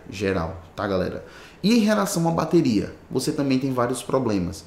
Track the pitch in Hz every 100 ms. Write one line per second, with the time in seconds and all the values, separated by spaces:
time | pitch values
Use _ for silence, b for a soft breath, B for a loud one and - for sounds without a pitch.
0 | - 92 98 92 82 82 - - 101 92
1 | 87 - B B B B 196 240 208 208
2 | 196 170 165 165 156 175 135 101 - -
3 | - 127 151 147 139 131 135 123 120 127
4 | - 135 120 101 87 87